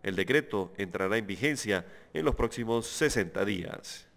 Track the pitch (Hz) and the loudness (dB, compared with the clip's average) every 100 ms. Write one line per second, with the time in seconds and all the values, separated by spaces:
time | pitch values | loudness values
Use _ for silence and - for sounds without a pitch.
0 | 101 92 95 143 147 104 90 - 95 92 | -2 0 4 2 2 -2 -2 -4 -4 0
1 | 95 113 101 95 139 143 107 95 - - | 2 0 -2 -2 0 0 0 0 0 -18
2 | - 156 156 123 117 - 113 117 113 - | -8 0 0 2 0 0 0 0 0 0
3 | 151 120 87 - 98 95 - - - - | 2 4 0 0 0 0 -4 -10 -12 -16
4 | - | -18